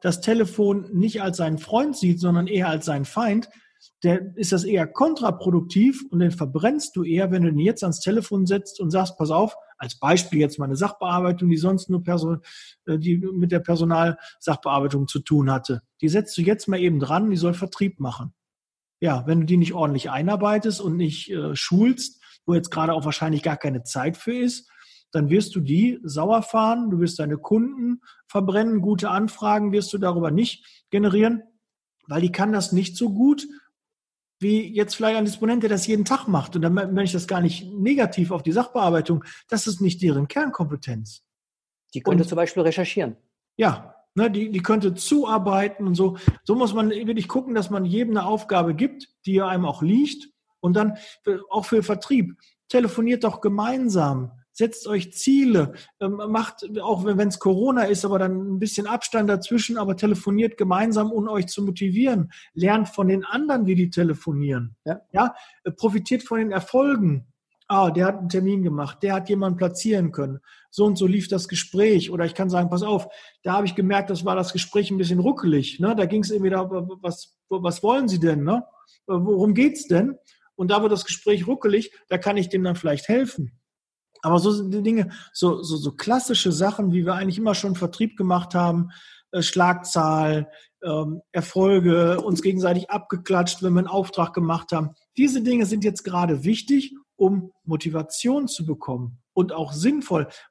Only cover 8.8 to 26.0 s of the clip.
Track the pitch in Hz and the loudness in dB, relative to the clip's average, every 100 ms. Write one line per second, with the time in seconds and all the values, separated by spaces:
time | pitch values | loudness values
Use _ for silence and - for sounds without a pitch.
8.8 | 165 185 185 - 156 160 214 - - - | -2 0 -2 -2 0 2 0 -2 -20 -14
9.8 | 123 - - 175 175 151 147 147 139 135 | -14 -4 2 2 2 2 0 0 -4 -2
10.8 | 202 - 180 175 180 175 180 160 180 190 | -2 -2 -2 0 0 2 2 2 2 0
11.8 | - 180 175 175 160 165 - - - - | 0 -2 0 0 0 -4 -6 -20 -20 -12
12.8 | - 156 170 175 190 190 175 175 170 165 | -4 -2 0 0 0 0 0 0 0 0
13.8 | 165 165 170 165 - - - 143 143 139 | 2 2 2 0 -10 -8 -4 -2 0 0
14.8 | 139 139 139 147 - 151 135 131 - 123 | 0 0 -2 -4 0 2 4 0 -2 -6
15.8 | - _ 156 170 175 - 175 208 - 185 | -8 _ 0 0 0 0 0 0 0 0
16.8 | 180 151 135 170 214 180 175 175 185 - | 2 2 0 0 0 0 0 -2 -6 -2
17.8 | 196 - 131 120 123 - _ _ _ _ | -4 -2 -8 -6 -12 -14 _ _ _ _
18.8 | _ _ 170 127 127 165 160 180 170 180 | _ _ -2 0 0 0 4 4 4 2
19.8 | 151 139 - 131 170 208 208 214 220 190 | 0 0 -2 -2 -2 0 2 2 0 -2
20.8 | 196 175 160 151 - 180 151 143 - 180 | -4 -2 -2 -4 -8 -6 -4 -6 0 4
21.8 | 233 254 - - _ - - 170 175 160 | 4 2 -6 -14 _ -8 0 0 0 -2
22.8 | 160 160 147 147 160 151 165 147 147 127 | -2 0 -2 -4 -2 -2 -2 -2 -4 -4
23.8 | 120 131 147 170 - 247 247 - - _ | -6 -4 -4 -4 -6 -2 -2 -4 -12 _
24.8 | - _ _ 160 143 185 208 190 135 160 | -20 _ _ -2 2 2 0 -4 0 2
25.8 | 240 247 | 2 0